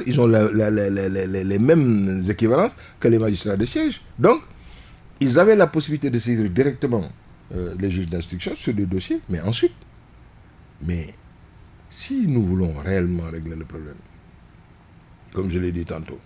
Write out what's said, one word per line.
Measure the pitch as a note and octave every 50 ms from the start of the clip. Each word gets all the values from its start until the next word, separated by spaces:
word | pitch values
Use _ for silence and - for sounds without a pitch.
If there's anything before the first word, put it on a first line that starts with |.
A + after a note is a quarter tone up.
| - B2
Ils | B2 C3+
ont | A#2+
la, | A#2 A2+ A2 G#2+ G#2+
la, | G#2 A2 G#2+ G#2+
la, | G#2+ G#2+ G2+ G2
la, | G2 G2 G2 F#2+
la, | F#2+ G2 F#2 F#2
les | F#2+ F#2+ F#2 G2 G2 G2+
mêmes | A2+ C#3 E3 E3+ C#3+ B2 A2+ G#2 G2 F#2+ F#2+ F#2+ F2+ F#2+
équivalences | G#2+ - A2+ A2 B2 D3+ G3+ B3+ - - - - - -
que | - B2
les | A2+ A2+
magistrats | A2+ A2 G#2 - - G#2+ G2+
de | G2 A2+
siège. | A#2+ - D#4 D#4+ D4+ A3+ - - - - -
Donc, | - G3+ B3+ D#4+ - - - - - - - - - - - - - - - -
ils | C#3 C3 A#2+ D#3+
avaient | F#3 G#3+ A3
la | G#3 F3+ D3+
possibilité | - D#3+ D3 D3+ D3+ D3 - C#3
de | A#2 A#2
saisir | A2+ A#2 A#2+ A2 G#2+ G2+
directement, | F2 A#2+ C3+ C#3+ B2 - - C3 A#2 G#2+ E2+ - - - - - - - - - -
euh, | F2+ F2+ F2 F2+ F#2
les | G2 G2
juges | F2+ F#2 F#2 E2
d'instruction | F2 F2 E2 - F2+ F2 - - -
sur | - - C#3 A#2+
des | G2+ G2+ F2+
dossiers, | - F#3 - - D#4+ E4 - -
mais | F#2 D#2+
ensuite. | D#2+ G2 A#2 - F4 F4 - - - - - - - - - - - - - - - - - - - - - - C#2+
Mais | E2 F2 E2+ D2+ - - - - - - - - - - - - - - - - -
si | - - - - C4+ C4+ A#3 E3
nous | C3 A#2+ G#2
voulons | F2+ F2+ F#2 F#2 E2+ D#2 C#2+ D2
réellement | F2+ G2 F#2+ F2 F2+ F2+ E2+ E2 E2
régler | D#2+ E2 D#2+ E2 D#2+
le | D#2+ D#2
problème, | - E2+ E2 D2+ D2 C#2 - - - - - - - - - - - - - - - - - - - - - - - - - - -
comme | - G2+ F#2+ F#2+
je | E2+ F2+
l'ai | F2+ F2
dit | E2+ E2+ E2+
tantôt | D#2+ E2 D#2+ D#2 - C2+ B1 -